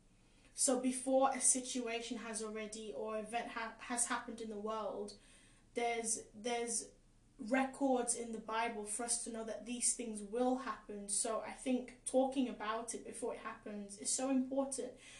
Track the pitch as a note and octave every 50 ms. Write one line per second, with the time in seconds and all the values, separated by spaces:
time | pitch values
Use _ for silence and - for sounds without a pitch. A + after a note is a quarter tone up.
0 | - - - - - - - - - - - - - - B3+ B3+ C4 B3+ B3+ -
1 | - C4+ C4 C4 C4 B3+ - B3+ - - - B3+ - - - B3+ A#3 A3+ A3+ A#3
2 | A#3 - B3 G#3 A#3 A3+ G#3+ G#3 A3 G#3+ G#3+ A3 G#3+ G#3 - A3 A3 G#3 - -
3 | G#3+ A3 G#3+ G#3+ G#3 F#3+ A#3 A#3 A#3 - - A#3 A3+ A3 - - - - B3 A#3+
4 | - - B3 - - B3+ A3+ A3+ A3 G#3+ G#3 G3+ G#3 A3 A3 A3 G#3 F#3+ - -
5 | G#3 G#3 - - - - - - - - - - - - - A#3+ A#3+ A#3 A#3 A#3
6 | A3+ G#3+ - - - - - G#3+ G#3 B3 A#3+ A#3 A#3 A3+ - - - - - -
7 | - - - - - - - - G#3+ G#3 C4 C4 C4 C4 - - C#4 C4 B3+ A#3+
8 | A#3+ - - A#3 A#3 A3+ A3 G#3+ - A3 A3 A3 A#3 A#3 G#3+ G#3 G#3 G#3 - -
9 | A#3 A#3 - - - A#3 A3+ A3 A3+ G#3+ G#3 G#3 G#3 A#3 B3 A#3+ - - - -
10 | A3+ A3 G#3+ G#3 G#3 G3 G#3+ B3 B3+ B3+ B3+ B3+ - A#3 - - - - G#3 G3+
11 | G3+ G3+ - - - A3+ A3+ - - - - - - C4 B3+ A#3+ - - - -
12 | - - - B3+ C4 C4 - C#4+ B3 A3 G3+ - G#3 G#3+ A3+ A3+ A#3 - - -
13 | - - G#3+ - B3 - - - - A3 A3+ - - G#3+ G#3 G#3 G3+ G3 - -
14 | B3 - - - C4 C4+ C4+ B3+ C4 B3+ C4+ C4+ C4+ - - B3 - - - -
15 | - - -